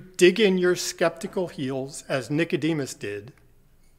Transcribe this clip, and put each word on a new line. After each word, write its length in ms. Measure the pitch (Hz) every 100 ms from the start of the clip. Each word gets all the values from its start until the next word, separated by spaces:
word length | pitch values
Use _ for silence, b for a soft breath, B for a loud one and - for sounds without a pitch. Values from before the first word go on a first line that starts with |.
| - -
dig 220 | 180 190
in 200 | 202 185
your 160 | 180 175
skeptical 720 | - - 170 - 196 196 170
heels, 560 | - 131 135 135 - -
as 220 | 139 113
Nicodemus 640 | 147 165 160 156 156 127
did, 400 | - 101 101 113 - _ _ _ _ _